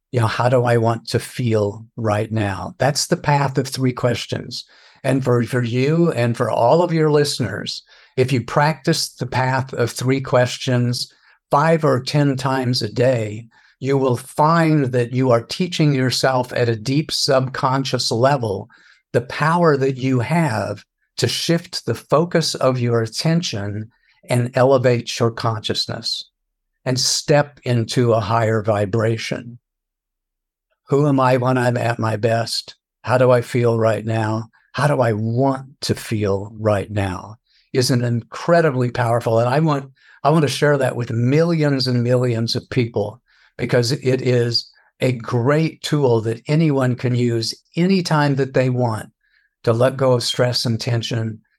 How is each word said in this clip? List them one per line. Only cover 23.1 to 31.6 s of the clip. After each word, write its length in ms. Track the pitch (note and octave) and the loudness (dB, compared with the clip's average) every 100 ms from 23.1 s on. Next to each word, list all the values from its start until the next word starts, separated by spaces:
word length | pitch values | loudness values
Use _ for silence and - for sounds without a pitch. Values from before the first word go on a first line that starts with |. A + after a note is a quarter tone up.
| - D#3+ E3+ F3 G2+ G2+ G#2 G#2+ _ _ _ - | -4 0 0 -2 -6 -6 -8 -10 _ _ _ -4
and 220 | B2 A#2+ C3 | -2 0 2
elevate 640 | B2+ C3+ B2 A#2+ - - | 4 4 4 0 -2 -2
your 120 | A#2 | -2
consciousness 960 | A#2 A#2 G#2+ - G#2 - - - - - _ _ _ _ _ - | 0 -4 -4 -4 -4 -4 -6 -8 -10 -12 _ _ _ _ _ -4
and 140 | B2+ | -2
step 600 | - - - D3 C#3 - | -2 -2 2 2 2 -6
into 500 | A#2+ A#2+ A2+ - A#2+ | -2 -2 0 0 2
a 60 | A2+ | 2
higher 440 | G2 A#2 A2 A2+ | 2 0 2 0
vibration. 960 | G#2+ G#2 G2+ A2+ A2 A2+ - - A#2 A#2+ _ _ _ _ _ _ _ _ _ _ _ _ _ | 0 0 0 0 0 -2 -4 -8 -10 -18 _ _ _ _ _ _ _ _ _ _ _ _ _
Who 200 | C#3+ D3 | 2 2
am 120 | C3+ | 2
I 180 | B2+ C3 | 4 2
when 200 | B2+ | 2
I'm 200 | C3 | 2